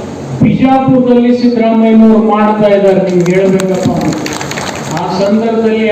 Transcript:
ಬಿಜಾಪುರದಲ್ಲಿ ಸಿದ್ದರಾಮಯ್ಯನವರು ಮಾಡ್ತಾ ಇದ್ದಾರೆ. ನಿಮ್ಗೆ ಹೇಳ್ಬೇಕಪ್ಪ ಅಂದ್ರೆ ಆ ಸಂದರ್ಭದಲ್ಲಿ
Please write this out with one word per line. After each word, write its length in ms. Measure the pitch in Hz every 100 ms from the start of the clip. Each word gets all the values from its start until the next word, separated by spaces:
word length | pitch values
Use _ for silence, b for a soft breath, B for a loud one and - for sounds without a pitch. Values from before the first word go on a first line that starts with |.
| - - - -
ಬಿಜಾಪುರದಲ್ಲಿ 880 | 247 - 262 269 262 254 240 240 240 247
ಸಿದ್ದರಾಮಯ್ಯನವರು 800 | 240 226 220 226 220 220 220 220 214
ಮಾಡ್ತಾ 360 | 208 208 214 208 196
ಇದ್ದಾರೆ. 240 | 190 185 180
ನಿಮ್ಗೆ 240 | 180 170 185
ಹೇಳ್ಬೇಕಪ್ಪ 520 | 190 190 185 185 -
ಅಂದ್ರೆ 180 | 160 156 - - - - - - - - 156
ಆ 40 | 175 196
ಸಂದರ್ಭದಲ್ಲಿ 640 | 202 220 226 220 220 220 220